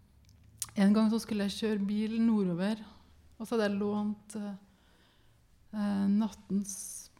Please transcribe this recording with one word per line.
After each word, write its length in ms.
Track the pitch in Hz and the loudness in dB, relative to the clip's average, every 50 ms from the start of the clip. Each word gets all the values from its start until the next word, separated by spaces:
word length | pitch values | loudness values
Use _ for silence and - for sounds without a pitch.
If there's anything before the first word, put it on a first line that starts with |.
| - - _ - - - - - - - - - - - - | -20 -20 _ -20 -20 -20 -20 -20 -20 -20 -14 -12 -12 -4 0
en 180 | 208 196 196 208 | 4 4 6 6
gang 160 | 220 220 214 | 6 4 4
så 100 | 226 226 | 2 0
skulle 280 | 220 - 220 208 196 | -2 -2 -2 -2 -2
jeg 80 | 202 196 - | -4 -4 -2
kjøre 260 | 233 214 220 202 196 | -2 -2 0 0 0
bil 320 | 196 208 208 220 214 226 226 | -2 0 -2 -2 -2 0 2
nordover, 580 | 226 233 220 214 196 180 175 165 190 202 226 220 - - - - - - - - - - - - | 2 4 4 2 2 0 0 0 0 -2 -2 -4 -8 -14 -20 -20 -20 -20 -20 -20 -20 -20 -14 -12
og 80 | 226 | -6
så 80 | - 240 | -4 0
hadde 140 | 226 208 202 | 0 0 0
jeg 100 | 202 202 | 0 0
lånt, 560 | 208 202 208 208 208 208 208 - - - - | -2 -2 0 0 -2 -2 -4 -6 -10 -12 -10
eh, 200 | 220 208 208 196 190 - - _ _ _ _ _ _ _ _ _ _ _ - _ _ _ _ _ - - - - | -10 -8 -8 -10 -12 -16 -20 _ _ _ _ _ _ _ _ _ _ _ -20 _ _ _ _ _ -20 -18 -10 -6
eh, 340 | 214 208 202 202 196 196 | -4 -2 0 0 2 2
Nattens 1000 | 196 202 208 226 202 - - - - 190 202 202 - - - - - - - - - _ | 4 4 4 2 0 -4 -8 -6 -4 -2 -2 -2 -4 -8 -12 -12 -12 -14 -16 -18 -20 _